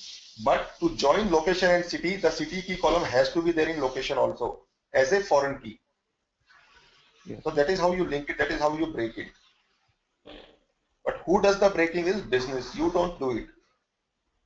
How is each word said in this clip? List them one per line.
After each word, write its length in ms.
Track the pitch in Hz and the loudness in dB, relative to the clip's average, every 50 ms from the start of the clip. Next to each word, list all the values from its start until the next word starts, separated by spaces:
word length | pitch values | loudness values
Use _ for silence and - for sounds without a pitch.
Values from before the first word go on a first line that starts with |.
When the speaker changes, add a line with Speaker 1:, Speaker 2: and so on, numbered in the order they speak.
| - - - - - - - 110 107 | -18 -18 -18 -20 -20 -20 -16 -4 0
Speaker 1:
But 280 | 131 165 - - - - - | 0 0 0 -2 -6 -6 -4
to 140 | - - - | -2 -2 0
join 340 | 107 135 139 151 190 220 202 | 2 2 4 4 4 2 2
location 400 | 165 156 156 185 180 180 190 180 | 2 2 2 2 2 2 4 4
and 140 | 175 175 175 | 4 2 2
city, 320 | - - - - 180 196 | -2 -6 -4 -4 -4 -2
the 140 | 185 - 156 | 0 0 0
city 320 | - - 151 151 180 185 | 0 -2 -6 -6 -8 -8
key 140 | 180 - 185 | -6 -6 -4
column 280 | - - 156 160 175 160 | 0 2 2 2 2 0
has 280 | - 120 127 135 135 - | 2 2 2 2 2 0
to 80 | 170 | 0
be 100 | 165 170 | 0 2
there 160 | 165 156 156 160 | 2 2 0 0
in 120 | 165 151 | 0 -2
location 380 | 135 - - 135 127 147 139 123 | -2 -2 -2 -4 -4 -2 0 0
also 420 | 117 113 110 - 120 - - - _ _ _ _ _ _ | 0 0 0 -4 -6 -6 -6 -10 _ _ _ _ _ _
as 200 | - 135 135 - | 2 2 4 4
a 80 | 190 202 | 2 0
foreign 400 | 190 - 156 143 139 139 135 - | 2 2 2 2 2 0 -4 -8
key. 180 | - 110 101 - _ _ _ _ _ _ _ _ _ _ _ _ _ _ - - _ _ _ _ _ _ _ _ _ _ _ _ _ | -12 -14 -16 -18 _ _ _ _ _ _ _ _ _ _ _ _ _ _ -20 -20 _ _ _ _ _ _ _ _ _ _ _ _ _
Speaker 2:
Yes. 180 | 120 113 107 - | -16 -16 -8 -6
Speaker 1:
So 60 | 156 | -2
that 180 | 151 147 - - | 0 2 2 2
is 80 | 190 185 | 2 2
how 140 | 170 180 | 2 2
you 120 | 180 185 170 | 2 0 -2
link 260 | 139 143 143 143 - | -2 -2 -4 -4 -6
it, 80 | - - | -4 -2
that 120 | 147 147 | -2 -2
is 100 | 160 147 | 0 0
how 160 | 147 151 151 | 0 0 0
you 100 | 156 165 | 0 -4
break 300 | - - 120 117 113 - 104 | -4 -4 -4 -6 -6 -6 -10
it. 100 | - - - _ _ _ _ _ _ _ _ _ _ _ _ _ _ _ _ _ _ - 50 50 - - _ _ _ _ _ _ _ _ _ _ - | -14 -14 -18 _ _ _ _ _ _ _ _ _ _ _ _ _ _ _ _ _ _ -20 -20 -20 -20 -20 _ _ _ _ _ _ _ _ _ _ -6
But 140 | - - - - | -6 -6 -4 0
who 160 | - 180 208 | 0 2 4
does 160 | 196 202 196 196 | 4 4 4 4
the 80 | 208 196 | 4 4
breaking 360 | - 165 165 165 - 175 170 | 4 2 0 0 0 -2 0
is 140 | 180 202 208 | 0 -2 -2
business, 520 | 147 113 123 127 123 131 135 127 120 - - | -2 -2 -2 -2 0 -2 -6 -6 -8 -8 -6
you 160 | - 156 170 | -2 -2 0
don't 280 | 175 180 175 175 175 - | 2 0 0 0 -4 -4
do 180 | 135 131 120 | -4 -4 -4
it. 100 | 110 107 - _ _ _ _ _ _ _ _ _ _ _ _ _ _ _ _ _ _ _ | -4 -6 -10 _ _ _ _ _ _ _ _ _ _ _ _ _ _ _ _ _ _ _